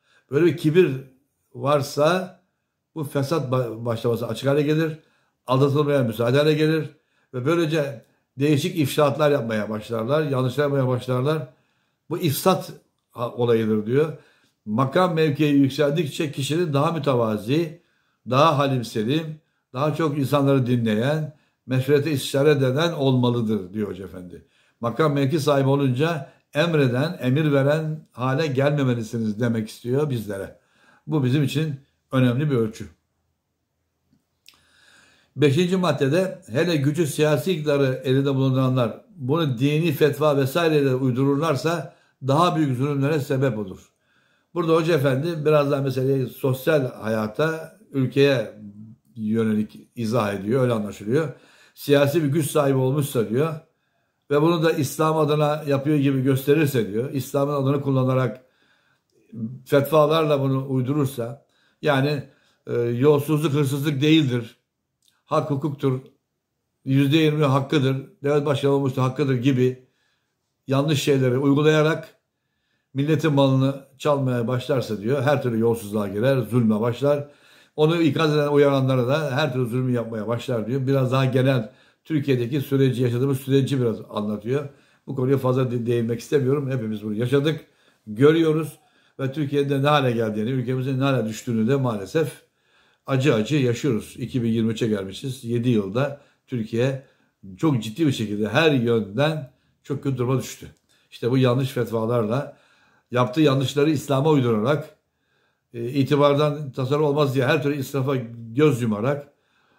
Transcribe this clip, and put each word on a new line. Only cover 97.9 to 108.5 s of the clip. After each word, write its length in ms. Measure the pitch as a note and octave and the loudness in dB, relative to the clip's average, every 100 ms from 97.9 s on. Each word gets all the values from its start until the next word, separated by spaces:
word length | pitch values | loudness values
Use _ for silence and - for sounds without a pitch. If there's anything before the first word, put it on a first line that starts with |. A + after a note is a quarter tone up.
| C3 D#3 | -2 0
bir 60 | |
şekilde 360 | B2 G#2 G#2 G#2 | 0 -4 -4 -2
her 240 | C#3 D#3+ | 2 4
yönden 800 | C3+ A#2 A#2 G2 G#2+ D3+ D#3 C3 _ _ _ | 2 2 0 -2 -2 -2 -2 -10 _ _ _
çok 200 | - A2+ | -10 -6
kötü 160 | C#3 B2+ | -4 -4
duruma 200 | B2 C3 | -2 -2
düştü. 280 | G#2+ - - - _ _ _ | -4 -14 -20 -20 _ _ _
İşte 200 | - A#2 | -8 -2
bu 80 | C3 | 2
yanlış 300 | B2+ B2 C3+ | 4 2 0
fetvalarla, 880 | B2+ G#2+ A2+ A2 A#2+ G#2+ C3 C#3+ - _ _ _ _ _ | -2 -4 -2 0 0 0 -2 -4 -12 _ _ _ _ _
yaptığı 300 | A#2+ B2 D#3 | -2 0 2
yanlışları 500 | D3 C3+ C3+ C#3+ D3+ | 2 2 0 0 2
İslam'a 400 | C#3+ - C3+ D#3 | 0 0 0 4
uydurarak, 640 | D3 A#2+ A2 A#2+ D3+ - - _ _ _ _ _ _ _ | 4 2 2 0 -2 -4 -18 _ _ _ _ _ _ _
e, 140 | A#2+ A#2 | -10 -4
itibardan 840 | C#3 C3+ C#3+ C#3+ C#3+ D3+ C#3+ C#3 | -2 0 4 4 4 0 -2 -8
tasarruf 320 | C3+ B2 D3 | -6 -2 0
olmaz 300 | D3+ C#3+ C#3+ | 0 0 0
diye 120 | C3 B2 | 0 0
her 160 | D#3+ | 0
türlü 140 | C#3+ C#3+ | 0 -4
israfa 400 | C3 C#3 B2+ C3 A#2 A#2 A2+ | -4 -4 -2 -4 -6 -12 -6